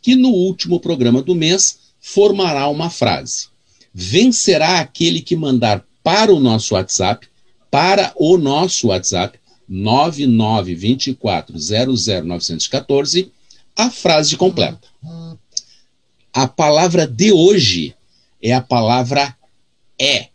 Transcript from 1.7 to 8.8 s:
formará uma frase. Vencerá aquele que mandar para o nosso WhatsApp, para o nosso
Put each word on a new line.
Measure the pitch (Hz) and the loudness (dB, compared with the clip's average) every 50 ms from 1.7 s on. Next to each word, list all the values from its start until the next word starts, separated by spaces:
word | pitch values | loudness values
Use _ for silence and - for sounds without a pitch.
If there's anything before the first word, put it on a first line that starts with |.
| - _ _ _ _ _ | -4 _ _ _ _ _
formará | _ - - 196 208 208 196 202 190 175 151 139 139 | _ -4 2 4 4 4 4 2 0 -2 0 -2 -2
uma | 147 147 151 165 170 | -2 -2 -2 -6 -6
frase. | - - 131 110 85 69 67 - - - - _ _ _ _ _ _ _ _ _ _ | -4 -2 -2 -2 -2 -4 -6 -10 -10 -10 -12 _ _ _ _ _ _ _ _ _ _
Vencerá | 95 90 92 107 175 233 262 226 - - 208 180 151 156 165 185 175 | -14 -8 -2 2 4 4 4 2 2 2 2 2 2 2 0 0 0
aquele | 156 - _ - 170 165 165 165 | -2 -4 _ -2 -2 0 0 -2
que | - - 175 | -4 -4 -4
mandar | 160 156 143 127 123 120 110 104 101 _ _ _ _ _ | -4 0 0 0 2 2 0 0 -2 _ _ _ _ _
para | 156 175 208 220 214 190 | 0 2 2 4 4 4
o | 151 | 4
nosso | 135 120 113 113 110 - 107 | 4 2 2 0 -2 -2 -2
WhatsApp, | 92 95 - - - 95 95 104 - - _ _ _ _ _ _ _ _ _ | -2 -2 -4 -4 -2 -2 -2 -2 -4 -8 _ _ _ _ _ _ _ _ _
para | - 139 165 185 196 202 185 - - | 0 0 2 2 2 2 0 -2 -2
o | - 156 156 185 | -2 2 4 4
nosso | 180 151 135 139 151 175 185 - - | 4 4 0 0 0 0 -2 -2 -2